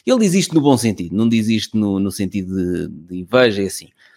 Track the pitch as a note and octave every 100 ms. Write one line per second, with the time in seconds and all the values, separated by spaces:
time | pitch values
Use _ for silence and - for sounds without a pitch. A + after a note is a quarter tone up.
0 | - B3+ G#3 F#3 E3+ D#3+ C#3+ B2 A#2 F#2
1 | E2+ F#2 A#2 A2+ A2 A2 - A2 G#2 G2
2 | G2 F#2 F#2+ G2+ F#2 F#2+ F2+ E2+ D#2+ D2+
3 | E2+ F2+ F2 B2 B2 G2+ F#2+ - - _
4 | _